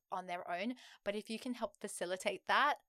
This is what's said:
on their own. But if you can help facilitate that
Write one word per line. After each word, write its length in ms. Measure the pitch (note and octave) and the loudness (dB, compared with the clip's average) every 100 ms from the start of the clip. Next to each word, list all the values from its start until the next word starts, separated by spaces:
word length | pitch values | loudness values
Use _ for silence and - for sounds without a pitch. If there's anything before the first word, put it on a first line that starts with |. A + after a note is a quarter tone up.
| _ | _
on 140 | F#3 F3+ | -8 -4
their 220 | F3 F#3 | -6 -4
own. 260 | F3 G#3+ B3 - - | -2 -2 -4 -12 -8
But 120 | - G#3 | -4 -4
if 140 | - | -4
you 100 | A3 | -6
can 140 | B3+ A#3+ | -4 -4
help 200 | A3 _ | -4 _
facilitate 720 | G#3 - F3 F#3 G#3 F#3+ - | -10 -6 -4 0 -2 -2 4
that 320 | G3+ C#4 C#4 | 6 6 4